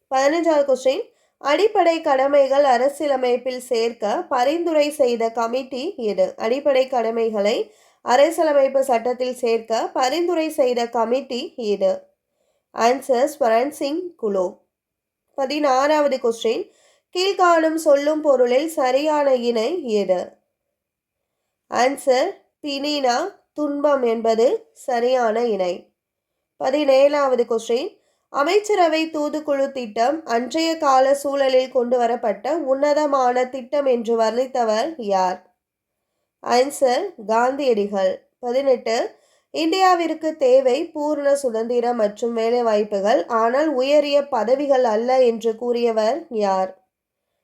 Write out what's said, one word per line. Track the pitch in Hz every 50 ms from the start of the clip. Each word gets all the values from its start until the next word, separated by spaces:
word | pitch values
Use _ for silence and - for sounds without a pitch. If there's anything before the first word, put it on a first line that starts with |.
| _ -
பதினஞ்சாவது | 269 262 269 285 311 339 320 330 311 294 285
கொஸ்டின், | 277 262 247 - 262 277 392 466 - _ _ _ _ _ _
அடிப்படை | - 269 294 320 403 440 - 403 349 330 330 320
கடமைகள் | 320 311 269 262 269 277 285 285 269 262 269 277 294 269
அரசியலமைப்பில் | 247 233 254 277 277 - 320 285 277 262 254 247 240 247 247 262 254 254 240 -
சேர்க்க | 247 226 226 233 233 - 220 202 240 330 349 -
பரிந்துரை | 285 247 247 277 311 339 349 349 320 302 294 294
செய்த | 294 - 277 240 240 220 226 226
கமிட்டி | 226 240 233 226 240 262 262 262 285 247 277 370 392 - 233 208
எது? | 196 185 185 - -
அடிப்படை | - - 226 247 285 285 294 269 262 262
கடமைகளை | 262 269 247 226 226 233 233 226 226 214 208 202 208 247 349 427 - _ _ _ _ _ _ -
அரசியலமைப்பு | 233 240 269 285 330 320 330 330 311 285 285 269 269 240 269 262
சட்டத்தில் | 277 240 226 220 247 247 247 254 254 247
சேர்க்க | 247 254 233 226 226 220 - 220 226 311 370
பரிந்துரை | - - 262 254 285 339 349 349 349 320 320 311
செய்த | 302 - 269 247 247 240 233 233
கமிட்டி | - 240 226 226 247 277 262 - 254 240 311 - - - 233
எது? | 208 202 196 190 190 - - - _ _ _ _ _ _ _ _ _ _ _ _ _ -
ஆன்சர் | - 226 233 254 277 262 - 262 240 269 311
ஸ்வரன் | 311 - 269 226 220 233 254 285 - -
சிங் | 311 277 302 339 370 349 -
குழு. | - 240 208 196 190 180 185 214 _ _ _ _ _ _ _ _ _ _ _ _ _ _ _ _ -
பதினாறாவது | 269 254 285 302 294 277 254 262 277 294 311 302 294 277 262 254
கொஸ்டின், | - 233 220 220 226 220 247 330 403 - _ _ _ _ _ _ _ _ -
கீழ்காணும் | 359 370 392 392 - 359 349 339 330 320 320 320
சொல்லும் | 320 320 320 277 277 285 302 311 311
பொருளில் | 311 302 269 247 247 240 247 269 311 320
சரியான | - 311 269 254 254 269 302 311 302 294 285 277 262
இணை | 247 233 240 233 226 220 262 349 370 285
எது? | 240 214 208 196 185 185 180 208 - - _ _ _ _ _ _ _ _ _ _ _ _ _ _ _ _ _ _ _ _ _ _ _ _ _ _ - -
ஆன்சர், | 220 240 262 285 262 - 285 247 254 302 392 392 - _ _ _ _
பிணினா, | - 294 277 277 277 302 294 294 269 247 240 262 330 392 - _ _ _
துன்பம் | - 302 302 285 285 285 285 294 285 269
என்பது | 247 233 226 233 220 226 226 220 226 294 427 453 - _
சரியான | _ - - - 247 233 233 247 262 254 240 220 214 226 240
இணை. | 233 208 185 185 180 180 - - _ _ _ _ _ _ _ _ _ _ _ _ _ _ - 294
பதினேழாவது | 262 262 302 302 269 269 262 277 285 294 294 277 269 254 233 240
கொஸ்டின், | - 240 226 220 - 233 247 320 415 - _ _ _ _ _ _ _
அமைச்சரவை | - 269 285 330 381 415 415 - 415 381 349 330 311 320 320
தூதுக்குழு | 320 320 302 294 294 - 302 302 311 285 269 269 269
திட்டம் | 269 269 247 208 208 226 226 254 302 320 -
அன்றைய | - 233 240 247 240 - 320 330 330 320 320
கால | 311 277 262 262 269 269 277
சூழலில் | 277 285 285 269 277 269 262 262 262 262 254
கொண்டு | 262 262 240 240 254 247
வரப்பட்ட | 240 226 240 240 240 220 196 202 - 247 311
உன்னதமான | 339 285 262 269 269 285 294 285 302 302 285 277 269 254 247 247 254 254
திட்டம் | 254 262 269 240 233 - 285 277
என்று | 262 247 240 214 220 233 226
வர்ணித்தவர் | 226 220 220 240 262 247 - 247 233 220 214 220 254 330 320
யார்? | - 226 202 196 190 185 185 185 - - _ _ _ _ _ _ _ _ _ _ _ _ _ _ _ _ _ _ _ -
ஆன்சர், | - 233 247 262 285 285 - 277 247 247 285 392 392 - - 208
காந்தியடிகள். | 190 220 226 240 254 277 277 294 254 233 208 202 202 202 196 190 185 - - _ _ _ _
பதினெட்டு, | - 240 240 262 277 269 254 226 - 226 226 247 349 427 - _ _ _ _ _ _ _
இந்தியாவிற்கு | - 277 320 320 370 381 381 370 359 349 339 320 311 311 320 311 311
தேவை | 311 277 247 254 269 269 254 247 294 339 339 -
பூர்ண | 302 294 302 302 285 285 277
சுதந்திரம் | 285 277 277 247 220 220 226 233 247 240 233 240 240
மற்றும் | 233 214 208 208 - 247 233
வேலைவாய்ப்புகள், | 233 226 226 233 240 247 240 226 214 208 214 208 208 196 190 208 247 330 349
ஆனால் | - 240 220 226 233 247 277 311 320
உயரிய | 277 247 254 277 294 302 294 294 285 285 277 285
பதவிகள் | 269 226 208 220 262 269 294 277 277 254 254
அல்ல | 233 214 220 233 247 254 262
என்று | 254 233 226 220 214 226 220
கூறியவர் | 220 247 240 240 240 233 233 220 220 214 220 269 330 330 -
யார்? | 247 214 202 196 190 190 190 190 - _ _ _ _ _ _ _ _ _ _ _ _ _